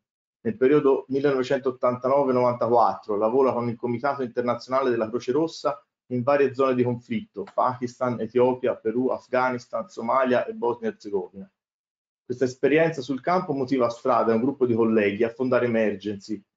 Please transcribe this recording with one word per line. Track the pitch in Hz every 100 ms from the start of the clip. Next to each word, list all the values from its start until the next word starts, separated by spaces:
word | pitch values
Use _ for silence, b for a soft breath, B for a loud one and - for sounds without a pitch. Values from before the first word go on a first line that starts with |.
| _ _ _ _
Nel | 117 -
periodo | 131 147 135 135 -
millenovecentottantanove | 135 143 131 127 139 127 123 123 120 127 139 131
novantaquattro | 127 123 117 117 120 104 95 - 104
lavora | 110 127 135
con | 117 120
il | 117
Comitato | 123 120 139 131
Internazionale | 123 123 120 117 - 131 135
della | 117 110
Croce | 117 -
Rossa | 135 160 - 147 139 _ _ _
in | 123
varie | 123 143 135
zone | 120 135 127
di |
conflitto, | 120 120 - 110 - 101 98
Pakistan, | - 117 123 123 - 127 113
Etiopia, | 110 123 123 127 120 101
Perù, | 110 117 127
Afghanistan, | 110 - 127 127 123 - 117 110
Somalia | - 117 127 131 120 107
e |
Bosnia | 113 117 113 110
e |
Herzegovina. | 104 104 101 87 98 98 _ _ _ _ _ _ _
Questa | - 123 127
esperienza | - 135 151 165 156
sul | 123 131
campo | - 180 180
motiva | 139 131 135 117
Strada | - 131 120 110
e | 113
un |
gruppo | 131 131 123
di | 113
colleghi | 113 110 101 101
a | 113
fondare | - 127 123 123
Emergency, | 113 107 95 101 101 104 104 -